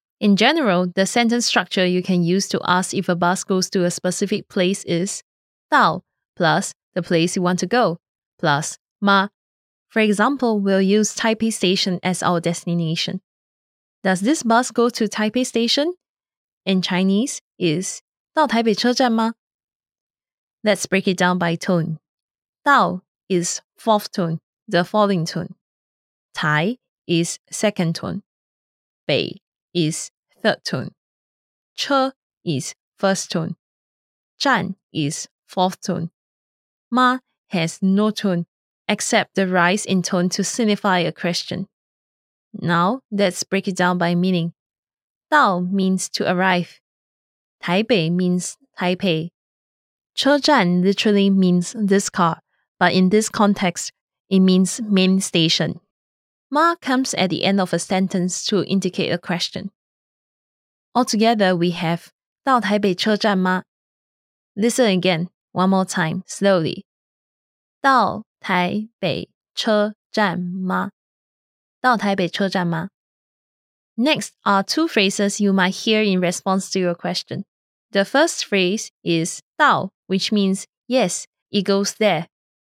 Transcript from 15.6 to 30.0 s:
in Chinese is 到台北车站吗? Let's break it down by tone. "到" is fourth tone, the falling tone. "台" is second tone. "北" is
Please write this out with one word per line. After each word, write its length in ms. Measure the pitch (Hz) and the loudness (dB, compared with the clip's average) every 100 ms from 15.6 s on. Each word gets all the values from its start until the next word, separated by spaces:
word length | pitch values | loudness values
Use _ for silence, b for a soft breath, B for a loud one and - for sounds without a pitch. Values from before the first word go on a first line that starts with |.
| 233 285 320 359 _ _ _ _ _ _ | 0 0 -2 -4 _ _ _ _ _ _
in 160 | 185 190 | -2 0
Chinese 580 | 175 180 190 196 277 - - - | 0 0 2 2 -2 -6 -16 -4
is 420 | 175 165 185 - - _ _ | -2 -2 -4 -12 -18 _ _
到 120 | 311 294 | -2 2
台 160 | 226 | 2
北 120 | 226 | 2
车 200 | 202 240 | 2 0
站 180 | 247 254 | 2 2
吗? 220 | 226 226 - _ _ _ _ _ _ _ _ _ _ _ _ | 0 -2 -6 _ _ _ _ _ _ _ _ _ _ _ _
Let's 240 | 208 196 - | -2 -2 0
break 200 | 190 196 | 0 0
it 120 | 180 | 2
down 200 | 180 180 | 2 2
by 180 | 170 170 | -2 -2
tone. 420 | - 175 160 156 _ _ _ _ _ _ | 0 0 0 -6 _ _ _ _ _ _
"到" 380 | 294 269 175 185 - _ - | 2 2 2 -2 -12 _ -4
is 320 | 180 175 - - _ | -2 -2 -6 -12 _
fourth 280 | 226 208 - | 0 0 0
tone, 300 | - 170 165 - _ - | -6 -4 -6 -10 _ -2
the 160 | 175 | -2
falling 440 | 175 214 202 185 160 | 0 2 2 0 -2
tone. 240 | 165 170 - _ _ _ _ _ _ _ | -6 -10 -14 _ _ _ _ _ _ _
"台" 440 | - 151 151 190 254 _ _ - | -6 0 0 0 -4 _ _ -2
is 320 | 170 170 - _ | 0 0 -6 _
second 440 | - 214 208 165 | -4 -2 0 -4
tone. 280 | 160 - 196 - _ _ _ _ _ _ _ - | -4 -8 -10 -12 _ _ _ _ _ _ _ -4
"北" 340 | 131 67 - _ _ _ | -2 -2 -8 _ _ _
is 380 | 175 156 - | -2 -2 -4